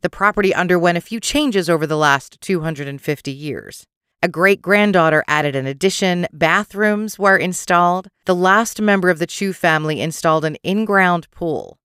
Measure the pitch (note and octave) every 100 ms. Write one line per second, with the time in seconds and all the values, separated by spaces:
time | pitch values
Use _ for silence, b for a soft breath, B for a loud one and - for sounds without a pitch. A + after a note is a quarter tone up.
0 | F3 - G3+ G#3 G3 G3 F3+ F3+ F3 F3
1 | - A3+ - C#4+ D4 G3 E3+ E3 D3+ D#3
2 | D3+ C#3 - _ - F#3 D#3 D3 C#3+ C#3
3 | - D3 C#3 C3+ D3+ G2+ G1+ - - _
4 | _ _ - D#3 F#3 G3+ - G3+ G#3 F#3
5 | D#3+ D3+ - D3+ D3 C3+ C3+ C#3 F#3 -
6 | F#3+ F3+ F3 D3+ D#3+ F3+ G#3 G3 G#3+ G#3
7 | G#3+ - G3 F#3+ E3 F3 - F3 F3 F3+
8 | F#3+ _ - F3+ F#3 G3+ A3+ - G#3+ G3+
9 | F3+ E3 E3 - G3 F#3 F3 D#3 D#3 D3+
10 | D3 D#3 E3 D#3+ D#3 D3+ - G3 A3 G3
11 | F3+ F3 - - F3 C#3 - -